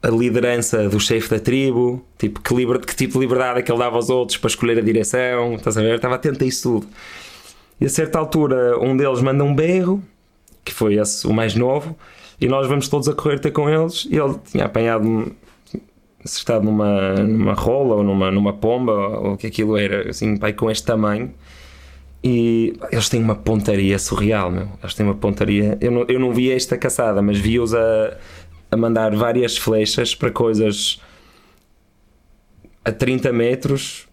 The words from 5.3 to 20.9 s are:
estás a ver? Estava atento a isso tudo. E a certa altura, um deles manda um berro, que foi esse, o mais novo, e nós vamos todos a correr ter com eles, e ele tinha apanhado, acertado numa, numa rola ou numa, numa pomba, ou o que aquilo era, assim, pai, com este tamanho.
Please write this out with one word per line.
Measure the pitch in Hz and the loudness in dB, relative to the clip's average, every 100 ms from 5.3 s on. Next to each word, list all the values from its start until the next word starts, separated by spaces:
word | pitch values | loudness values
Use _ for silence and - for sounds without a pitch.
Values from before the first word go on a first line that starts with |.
| 123 120 113 | -2 -2 -2
estás | 120 110 | -2 0
a | |
ver? | 110 117 | 2 2
Estava | 123 127 | 0 -2
atento | 156 135 | -2 0
a | 131 | -2
isso | 127 123 113 | -2 -2 -2
tudo. | 101 - - - - - - - _ - | -4 -18 -20 -20 -20 -20 -20 -20 _ -4
E | 139 | -2
a | |
certa | 151 156 160 | 0 0 -2
altura, | 156 165 147 131 123 120 | 0 0 2 2 2 2
um | 127 135 | 2 2
deles | 143 127 | 2 2
manda | 131 139 143 | 2 2 2
um | 143 | 2
berro, | 160 185 180 196 185 _ _ _ _ - - | 2 2 2 -2 -4 _ _ _ _ -18 -14
que | |
foi | - 110 104 | -2 2 2
esse, | 104 - - | 0 -2 0
o | |
mais | 107 113 104 | 0 0 0
novo, | 123 139 156 156 - - - - | 0 0 -4 -14 -18 -20 -20 -4
e | 123 | 0
nós | 135 135 | 0 0
vamos | 143 135 | 0 0
todos | 147 131 | -2 -2
a | |
correr | 147 151 143 | -2 -2 0
ter | 147 | -2
com | 147 147 | 0 0
eles, | 160 165 170 - | 2 0 -4 -2
e | 160 | 0
ele | 139 - - | 0 -4 -4
tinha | - 101 | -2 0
apanhado, | 110 117 113 107 113 113 - - _ - - - _ _ _ - | 0 0 2 0 0 -4 -10 -20 _ -14 -14 -14 _ _ _ -12
acertado | - - 113 104 | -8 -2 0 2
numa, | 107 104 101 95 | 2 2 2 2
numa | 98 104 110 101 | 0 2 2 2
rola | 101 - 131 135 107 | 0 0 2 2 2
ou | |
numa, | 104 98 95 | 2 2 2
numa | 98 101 | 2 0
pomba, | 101 113 123 123 | 0 0 0 0
ou | 104 101 110 101 | 0 0 -2 -4
o | 98 | -4
que | 113 | -6
aquilo | - 107 107 | -2 0 0
era, | 101 98 - | 0 -2 -4
assim, | - 110 101 | -4 -2 0
pai, | 107 | -2
com | 104 113 | -2 -2
este | 110 | -2
tamanho. | - | -2